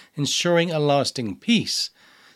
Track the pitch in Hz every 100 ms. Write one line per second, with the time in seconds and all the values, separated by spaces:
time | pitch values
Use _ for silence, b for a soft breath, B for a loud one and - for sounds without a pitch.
0 | B - 139 - 175 170 170 156 147 143
1 | 127 - 113 - - 226 117 - - b
2 | b b b